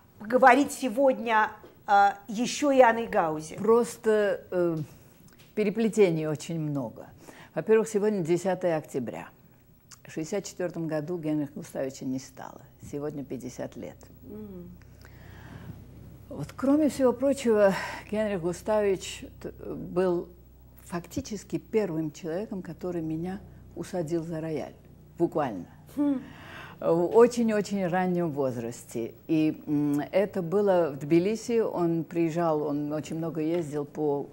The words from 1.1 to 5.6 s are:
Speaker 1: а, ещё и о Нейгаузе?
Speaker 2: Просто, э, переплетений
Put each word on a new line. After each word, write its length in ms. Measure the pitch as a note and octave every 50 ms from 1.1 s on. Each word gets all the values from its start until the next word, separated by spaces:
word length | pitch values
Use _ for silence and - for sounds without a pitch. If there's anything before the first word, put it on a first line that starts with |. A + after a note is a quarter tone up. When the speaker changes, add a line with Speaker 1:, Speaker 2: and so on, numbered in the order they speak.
| B3 G3+ A3+ A#3 A3 G#3+ G#3+ - - - - - - - -
Speaker 1:
а, 280 | - G3+ G3+ G3+ G3+ G3+ - - -
ещё 420 | G#3+ G#3+ B3 - - - D4 C#4+
и 80 | C4+ B3+
о 140 | B3+ A#3 A3+
Нейгаузе? 640 | A#3 A#3 G3 - G#3 E3+ D#3+ D#3 D#3 D#3 - -
Speaker 2:
Просто, 840 | - G3+ A3 A3+ A#3 A#3 A#3 - - - A3 G#3+ G#3+ G#3 G3 F3 - - -
э, 280 | F#3 F3+ F3 F3 E3 D#3 C#3+ - - - - - - - - - - - - - _
переплетений 680 | G#3+